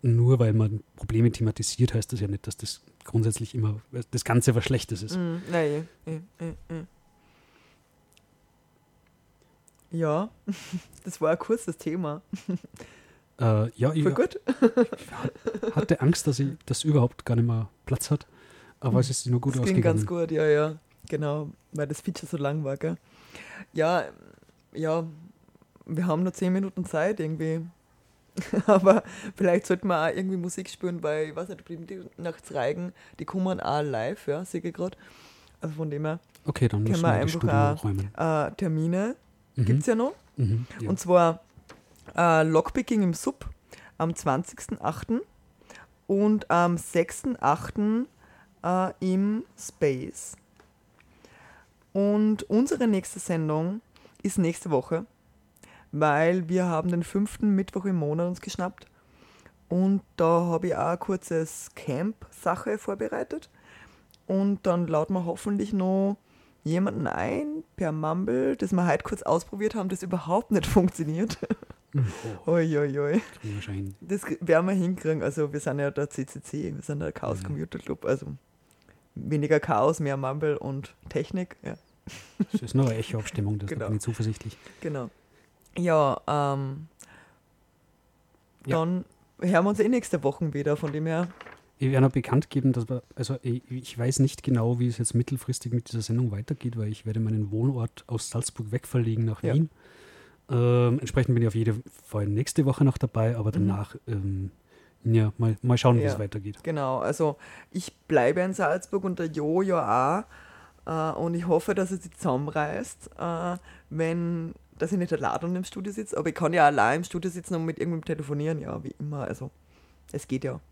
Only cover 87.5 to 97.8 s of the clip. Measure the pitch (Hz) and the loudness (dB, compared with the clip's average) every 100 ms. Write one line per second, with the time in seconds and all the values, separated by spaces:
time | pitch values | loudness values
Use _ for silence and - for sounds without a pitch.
87.5 | _ _ _ _ _ _ _ _ _ _ | _ _ _ _ _ _ _ _ _ _
88.5 | _ - 165 165 180 - _ _ - 180 | _ -2 0 0 -2 -6 _ _ -4 2
89.5 | 170 196 208 214 247 - 170 143 143 156 | 4 4 2 4 2 2 0 0 0 -4
90.5 | 143 143 147 147 151 160 160 175 - - | -2 0 0 -2 -2 -2 -2 -2 -8 -20
91.5 | - _ _ 131 135 131 135 - 147 - | -20 _ _ 2 4 4 2 2 0 2
92.5 | 139 131 123 113 127 _ - 123 131 127 | 0 2 2 -2 -6 _ -8 -6 -4 -4
93.5 | 120 _ 127 123 117 117 135 135 - - | -6 _ -12 -10 -4 -2 2 2 2 0
94.5 | 123 113 120 123 113 117 120 123 135 - | 2 2 2 0 0 0 0 0 -4 -4
95.5 | 127 117 120 - 117 104 117 123 104 117 | -6 -2 -4 -2 -6 -2 0 0 -2 -4
96.5 | 151 123 117 104 107 110 110 110 107 101 | -4 -4 -4 -4 -4 -4 0 0 0 0
97.5 | 110 123 127 | 0 0 0